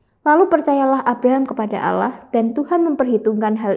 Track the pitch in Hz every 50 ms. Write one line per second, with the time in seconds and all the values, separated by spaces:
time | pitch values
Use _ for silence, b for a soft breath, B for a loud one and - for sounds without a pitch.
0 | _ _ _ _ _ 302 302 330 392 370 349 311 311 302 277 277 269 269 269 269
1 | 254 240 240 247 - 247 262 269 269 254 - - 214 208 208 - - 185 180 185
2 | 196 254 254 - - - - 233 226 226 233 294 285 - 349 339 339 330 285 -
3 | 262 247 233 214 - 214 220 214 220 214 214 220 226 202 190